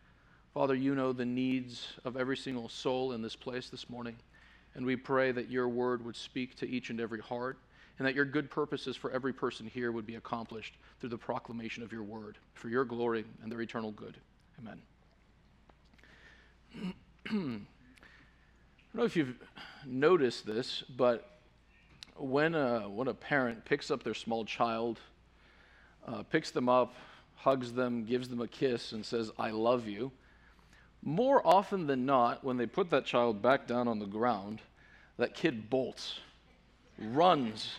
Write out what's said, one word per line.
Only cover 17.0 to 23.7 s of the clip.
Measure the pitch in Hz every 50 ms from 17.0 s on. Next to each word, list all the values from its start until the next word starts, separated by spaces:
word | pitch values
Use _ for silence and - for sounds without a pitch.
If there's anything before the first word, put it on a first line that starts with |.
| - - - - -
I | -
don't | 220 208 175 135 117 101 104 - - - - - - - - - - - - - _ _ _ _ _ _ _ _ _ _ _ _
know | - 226 240
if | 208 -
you've | 170 143 127 123 - - - - - - - - - 147
noticed | 135 127 127 143 160 185 170 135 120 - - -
this, | 104 107 113 131 - - - - - 131
but | 120 127 123 117 107 - - - - - - _ _ _ _ _ _ - - - - - - -
when | - 147 131 127 143 151 160 165
a, | 156 139 123 120 113
when | 101 101 101 107 131 131
a | 104
parent | - - - 151 139 127 117 117 110 -
picks | -